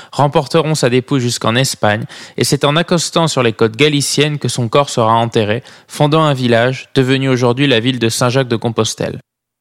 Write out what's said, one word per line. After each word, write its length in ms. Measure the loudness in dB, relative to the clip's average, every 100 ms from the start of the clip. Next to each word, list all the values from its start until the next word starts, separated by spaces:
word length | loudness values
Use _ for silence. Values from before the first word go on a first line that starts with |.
| -8
remporteront 640 | 0 0 0 0 0 0
sa 140 | 0 2
dépouille 320 | 0 0 -2
jusqu'en 340 | -2 -2 -2
Espagne, 520 | 0 -2 0 0 0 -4 -14 -16 -10
et 60 |
c'est 200 | -4 0
en 120 | 0 0
accostant 520 | 0 -2 -2 0 0
sur 140 | 2
les 100 | 0
côtes 240 | 2 0 2
galiciennes 600 | 2 2 -2 0 -2 -2
que 100 | -4
son 200 | -4 0
corps 200 | 0 0
sera 240 | 0 2
enterré, 500 | 2 2 0 0 -2 -6 -20 _
fondant 360 | -2 2 2
un 100 | 2
village 560 | 0 2 2 2 -2 -4
devenu 340 | 0 2 0 0
aujourd'hui 380 | 2 0 0 2
la 140 | 2
ville 180 | 0 0
de 100 | -2
Saint-Jacques 400 | 0 0 0 0
de 80 | -2
Compostelle. 640 | -2 -2 -4 -4 -8 -8 -16 _ _ _